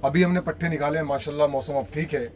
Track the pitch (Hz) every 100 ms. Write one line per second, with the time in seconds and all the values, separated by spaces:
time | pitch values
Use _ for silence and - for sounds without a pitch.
0 | 139 156 180 180 175 - 170 151 143 160
1 | 147 139 151 147 147 139 131 139 123 151
2 | 160 143 117